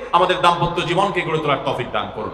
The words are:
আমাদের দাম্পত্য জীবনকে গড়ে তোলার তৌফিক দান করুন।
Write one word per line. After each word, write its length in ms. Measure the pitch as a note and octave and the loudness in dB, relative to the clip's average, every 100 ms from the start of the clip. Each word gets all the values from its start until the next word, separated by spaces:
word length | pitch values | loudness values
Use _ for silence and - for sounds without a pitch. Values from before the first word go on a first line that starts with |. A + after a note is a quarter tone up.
| - | 0
আমাদের 280 | F3 F3+ F3+ | 2 4 4
দাম্পত্য 460 | F3 E3+ F3 F3 D#3+ | 4 4 0 -2 0
জীবনকে 340 | E3+ G3+ F3+ | 0 0 0
গড়ে 180 | D#3 D#3 | -2 -2
তোলার 200 | D3 C3+ | 0 -2
তৌফিক 280 | C#3 B2+ A#2+ | -2 -4 -2
দান 180 | G#2+ G2 | -4 -4
করুন। 160 | A2 G#2 | -6 -8